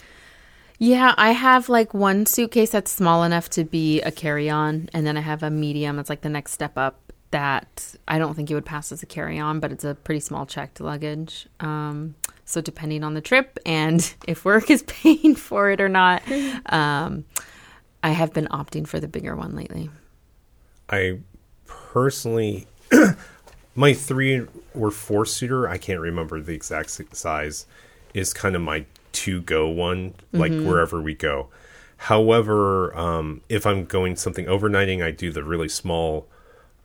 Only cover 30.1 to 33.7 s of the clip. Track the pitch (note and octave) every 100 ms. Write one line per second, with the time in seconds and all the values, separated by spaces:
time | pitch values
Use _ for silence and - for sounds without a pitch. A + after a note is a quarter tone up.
30.1 | F#2 - E3+ D#2+ D#3+ F#2+ F2 E2 E2+ D#2
31.1 | D2+ D#2 C#2 C2+ - - - - _ -
32.1 | G#2+ A2 A2+ G#2+ G#2+ G2+ F#2+ F#2 E2 E2+
33.1 | E2 D#2 D2+ - G#2+ A2